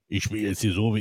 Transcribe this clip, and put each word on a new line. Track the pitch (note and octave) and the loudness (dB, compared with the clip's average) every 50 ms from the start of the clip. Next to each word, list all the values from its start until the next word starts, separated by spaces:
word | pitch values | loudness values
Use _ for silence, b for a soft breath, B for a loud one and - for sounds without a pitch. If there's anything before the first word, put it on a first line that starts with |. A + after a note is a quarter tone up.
| _ _ | _ _
Ich | - F#2+ - | -4 -4 -2
spiele | A2 G#2 G#2+ G#2 G2+ | -2 -2 -2 -2 -2
jetzt | F#2+ - | -2 0
hier | - G#2 F2+ | 0 0 2
so, | F#2+ A2 A2+ G#2+ | 2 2 2 2
wie | G#2+ | 0